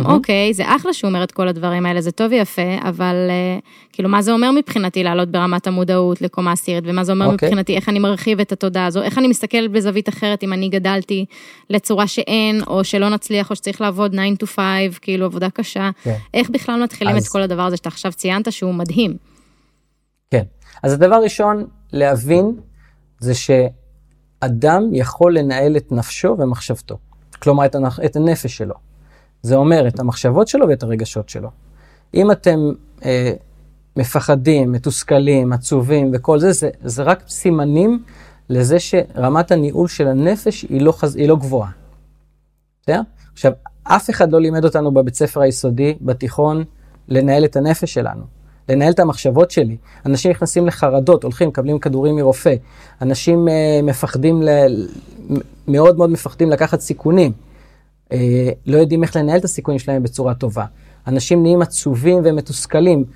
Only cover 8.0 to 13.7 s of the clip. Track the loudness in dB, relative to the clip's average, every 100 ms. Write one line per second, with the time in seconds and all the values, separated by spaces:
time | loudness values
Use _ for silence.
8 | 0 -2 -2 -2 -2 -4 -4 -2 -2 -2
9 | -2 0 0 0 -2 -4 -2 -2 -2 -2
10 | -4 -4 -4 -4 -4 -4 -2 -2 -2 -4
11 | -4 -6 -6 -12 -20 -20 -6 -4 -2 -2
12 | -2 -4 -4 -2 0 -2 -2 -4 -2 -2
13 | 0 -2 -4 -4 -4 -6 -8